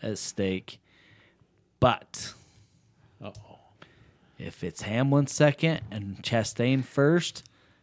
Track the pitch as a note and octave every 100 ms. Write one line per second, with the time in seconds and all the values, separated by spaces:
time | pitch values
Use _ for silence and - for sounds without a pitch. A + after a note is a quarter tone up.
0 | A2 G#2 - - G2 F#2+ - - _ _
1 | _ _ _ _ _ _ _ _ B2 G#2+
2 | - - - - - _ _ _ _ _
3 | _ _ G2+ - - - _ _ - _
4 | _ _ _ - - - F2+ - - A2
5 | C3+ C#3 C#3 - D3 C3+ D#3+ G2+ - G#2+
6 | G2 F#2+ - A#2+ G#2+ - A#2+ C3+ B2 -
7 | C#3+ E3+ - - - _ _ _